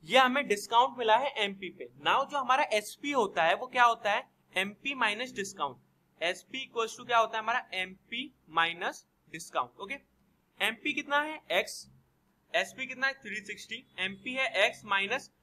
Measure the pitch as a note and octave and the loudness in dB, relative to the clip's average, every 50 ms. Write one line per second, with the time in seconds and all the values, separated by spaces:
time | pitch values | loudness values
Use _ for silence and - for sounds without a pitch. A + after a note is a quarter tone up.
0 | - D#3 G3 C4 C4 B3+ B3 C#4+ C#4+ F#3 G#3 G3+ - - A#3 A#3 B3 C4 B3+ A#3+ | -6 4 6 6 6 8 4 2 2 0 0 -2 -2 2 6 6 6 6 4 -2
1 | B3 A3 G#3+ A#3 C4+ C#4+ - G#3 G#3+ G3+ G3 G3 G3 F3 - - C3 A#2+ B2 C3+ | 4 4 6 6 4 2 -2 -2 -2 -2 -2 -6 -10 -12 -10 -12 -16 -16 _ -4
2 | C#3+ D#3+ F#3 A#3 C#4 C4+ C#4+ C#4+ C4 A#3+ B3+ C4+ D4 - G#3+ G#3+ G#3 - - - | 0 2 2 2 2 0 -2 -4 0 2 2 2 2 2 0 -2 -2 -2 -14 -8
3 | - C#4+ C#4+ C4+ A3 F#3+ - F3+ E3 E3 F3+ G3+ B3 B3 - B3 B3 A#3+ A#3 A3+ | -6 -2 0 2 0 0 2 2 4 4 4 2 0 -4 2 4 6 6 4 2
4 | - G#3 G3+ A#3 C4+ _ _ _ _ _ - F3+ F#3+ G3+ G#3 _ _ C#4 C#4 C4 | 0 0 0 0 -2 _ _ _ _ _ -2 -2 -2 -2 -4 _ _ -10 -4 -2
5 | B3 G#3+ G#3 G#3+ B3 B3+ B3+ - G3 G3 - - D3+ C#3+ B2 A2+ _ _ _ _ | 0 0 0 -2 -6 -8 -6 -8 -8 -8 -6 -6 -6 -6 -6 -10 _ _ _ _
6 | _ _ _ _ D#3 E3 - - - _ - C4 C4+ - - A#3 A3+ A3 - - | _ _ _ _ -4 -4 -4 -4 -10 _ -10 -10 -10 -8 -4 -4 -4 -4 -6 -12
7 | B3 A#3+ A#3+ A#3 A3+ G#3+ A3 A3+ G#3+ G#3+ A#3 B3 A#3 - - F#3 F#3 F#3 F#3+ - | -6 0 2 2 2 2 0 -6 -4 -2 -2 -2 -4 -4 -6 -6 -6 -6 -8 -16
8 | _ _ A#3 A#3 C4 D#4 _ _ _ _ D#3 E3 E3 E3 E3+ E3+ F#3 A#3 D4+ - | _ _ -10 -10 -10 -10 _ _ _ _ 0 2 2 2 0 -4 -6 -6 -6 -8
9 | - _ _ _ _ _ - D#3+ E3 - - E3 C3 A#2+ _ - G3 G3 - - | -16 _ _ _ _ _ -16 -16 -16 -6 -4 -4 -4 -4 _ -16 -12 -12 -12 -12
10 | _ _ _ _ _ _ _ _ _ _ _ _ C#4+ D#4 A3+ A3+ - D4 D4 C#4+ | _ _ _ _ _ _ _ _ _ _ _ _ -2 -2 -2 -2 -4 -4 -4 -4
11 | C#4+ C#4+ C#4+ C#4+ D4 D4+ D#4 D4+ _ _ D#3+ F#3 A3 - - - - - - _ | -4 0 0 0 0 0 -6 -12 _ _ 0 0 0 -2 -6 -14 -14 -18 -20 _
12 | _ _ _ _ _ _ _ _ _ _ - - - - - - C4 B3+ C4 B3+ | _ _ _ _ _ _ _ _ _ _ -4 -4 -4 -4 -6 -12 -10 -10 -8 -4
13 | C4 C4+ C4+ C4+ - G#3+ G3 G#3+ G#3+ G#3 G#3 G3 - - A3+ A#3 - _ _ - | -4 -4 -4 -4 -10 -10 -10 -10 -10 -12 -14 -14 -12 -12 -12 -12 -12 _ _ -6
14 | F#3 F#3+ G3 F#3+ - B3+ B3+ C4 C4 B3+ - F#3 G3 A#3 B3+ - - A3 G3 G3 | -6 -6 -6 -8 -10 -8 -4 -2 -4 -2 2 2 2 2 0 -4 -6 -2 0 0
15 | G3 G3+ A3+ C#4 - - _ _ | 0 0 -2 -4 -6 -10 _ _